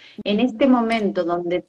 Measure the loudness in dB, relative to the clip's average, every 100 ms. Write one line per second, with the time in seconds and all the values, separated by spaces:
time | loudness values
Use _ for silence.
0 | -20 -10 -2 0 0 2 2 4 2 0
1 | -2 -2 -2 -2 -2 -4